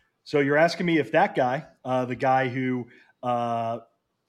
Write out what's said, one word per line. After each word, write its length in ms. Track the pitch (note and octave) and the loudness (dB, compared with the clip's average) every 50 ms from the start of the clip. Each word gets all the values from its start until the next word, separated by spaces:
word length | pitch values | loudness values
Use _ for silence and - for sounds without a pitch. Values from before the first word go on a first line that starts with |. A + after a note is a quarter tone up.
| _ _ _ _ _ | _ _ _ _ _
So 160 | - D3+ D3 | -2 0 0
you're 180 | C#3+ C3+ D3 D3 | 2 2 4 4
asking 300 | E3 E3+ E3+ - F3+ F3 | 4 4 2 0 -2 0
me 100 | E3 D#3 | 2 2
if 140 | C3+ - | 0 2
that 240 | - D#3+ F#3+ G3 F#3+ | 2 2 2 2 2
guy, 320 | D#3 C3 B2 C3 D3+ D3+ - _ _ - | 0 0 0 0 -4 -6 -10 _ _ -6
uh, 200 | B2+ B2+ B2+ B2+ | -4 -2 -2 -2
the 100 | A#2+ B2+ | -2 -4
guy 340 | A2+ C#3 C3 C3 C3 C3 B2 | -2 0 2 2 2 2 0
who, 380 | A#2+ C3+ C3 B2+ B2+ B2 A#2 A#2+ - - - _ _ _ | -2 -4 -4 -2 -2 -4 -6 -10 -14 -20 -20 _ _ _
uh, 580 | - B2 A#2+ A#2+ A#2+ A#2 A#2 A#2 A#2 A2+ A#2 A#2 - _ _ _ _ _ _ _ _ | -4 -2 -2 -2 -2 -2 -2 -2 -4 -4 -6 -8 -10 _ _ _ _ _ _ _ _